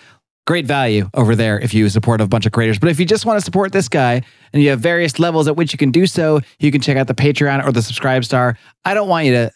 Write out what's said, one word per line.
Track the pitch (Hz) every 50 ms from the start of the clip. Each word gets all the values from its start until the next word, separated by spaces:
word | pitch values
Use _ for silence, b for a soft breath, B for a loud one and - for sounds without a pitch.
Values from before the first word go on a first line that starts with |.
| b b b b b _ _ _ -
great | - 170 175 139
value | 120 143 139 127 113 107 101 95 98
over | - 135 120 113 117
there | 107 113 110 104 -
if | 120 110 107
you | 110 107 101
support | 95 110 - 120 113 110
a | 107 95
bunch | 117 110 98
of | 110
creators. | - 117 113 110 107 101
But | 156 175
if | 151 143
you | 180
just | 165 220 214 -
wanna | 233 214 208
support | - 175 - 190 196 196
this | 190 196 - -
guy | - 147 127 120 120 123 B B B B B B
and | - 147
you | 143 143
have | 135 113
various | 117 170 170 170 170 147 - 156
levels | 170 170 160 160 143 156
at | 147
which | 165 170 143
you | -
can | - 143 135
do | 123 170 185
so, | - - 175 160 156 151 147 B B B B
you | 143 147
can | 139 139
check | - 147 139
out | 135 135 131
the | 127
Patreon | - 139 147 131 - 147 143 139 139 -
or | 139
the | 117 120
Subscribestar. | 110 - 117 - - 131 131 131 117 - 135 123 123 123 113 B B B B _ -
I | 185 202
don't | 214 202 190
want | 170 165 156
you | 131
to | 123 120 117 - -